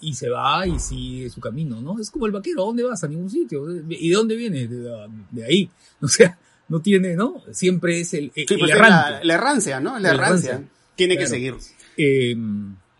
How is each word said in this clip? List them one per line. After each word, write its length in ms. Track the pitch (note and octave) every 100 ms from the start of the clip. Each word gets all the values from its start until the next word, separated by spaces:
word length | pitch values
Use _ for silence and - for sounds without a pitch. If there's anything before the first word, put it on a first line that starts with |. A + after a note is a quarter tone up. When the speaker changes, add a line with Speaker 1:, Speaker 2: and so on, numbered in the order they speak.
Speaker 1:
y 140 | D#3
se 160 | C3 B2+
va 360 | B2 C3 D#3+ F#3
y 120 | C#3+
sigue 500 | - C3 B2+ B2+ B2
su 120 | A2
camino, 420 | A2+ B2+ D#3 A2+
¿no? 160 | C#3+ A3
Es 100 | -
como 140 | D#4+
el 80 | G#3+
vaquero, 300 | G3+ F4+ D#4
¿a 40 | G3
dónde 180 | A#3+
vas? 180 | B3 G#3+
A 40 | D3+
ningún 200 | D#3+ F#3
sitio. 380 | C#4+ E4+ C#3+ D3+ F3 D#3
¿Y 180 | F#3 E3
de 60 |
dónde 220 | G3 A3+ A3+
vienes? 340 | A#3 C#3+ A2+
De, 180 | A#2+ A#2+ A2+ G#2 A2 F#2+
de 120 | A#2+
ahí. 240 | A2+ F#3 F3 _
<laughs> 160 | _ _
O 80 | D3
sea, 300 | - F3+ - _ _ -
no 120 | D#3+
tiene, 340 | F3+ F#3+ F#3
¿no? 280 | E3+ A#3+ E4+ -
Siempre 500 | - F#3 F3+ F3 E3+
es 140 | E3+
el, 180 | D#3 C#3+
el, 120 | - C3+
Speaker 2:
Sí, 80 | F3
pues 140 | D#3+
Speaker 1:
el 60 | G#3+
Speaker 2:
es 20 |
la, 80 | A3
Speaker 1:
errante. 400 | E3+ D3 C#3+ E3
Speaker 2:
la 80 |
errancia, 460 | E3 B3 C#4 - C3
¿no? 140 | E3+
La 60 | B3+
Speaker 1:
La 100 | F#3
Speaker 2:
errancia. 360 | C3+ C#3 F3+ C#3
Speaker 1:
errancia. 200 | B2+ C#3+ _ _
Speaker 2:
Tiene 220 | - F3+ F3+
Speaker 1:
Claro. 120 | -
Speaker 2:
que 40 |
seguir. 200 | B2 C3 A#2+ - - - -
Speaker 1:
Em, 800 | C#3+ C3+ A#2+ A#2 A2 G#2 G2+ F#2+ _ _